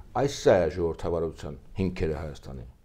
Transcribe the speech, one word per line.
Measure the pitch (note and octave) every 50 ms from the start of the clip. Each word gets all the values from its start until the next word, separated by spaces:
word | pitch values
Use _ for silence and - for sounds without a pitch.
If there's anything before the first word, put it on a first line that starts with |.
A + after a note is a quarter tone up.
| - - - A2+ C3+
Այս | C#3 - -
սա | - C#3 A2 F#2+ E2+
է | D#2+ D#2+
ժողովրդավարության | F#2 E2+ E2 D#2 - - E2+ E2+ E2 E2 E2 D2+ - - D#2 C#2+ C2+ - - - -
հիմքերը | F#2+ F2+ - - F#2 D#2 D2+ D2 D#2+
Հայաստանի։ | D2+ C#2 - - - C#2 B1 A#1 - - _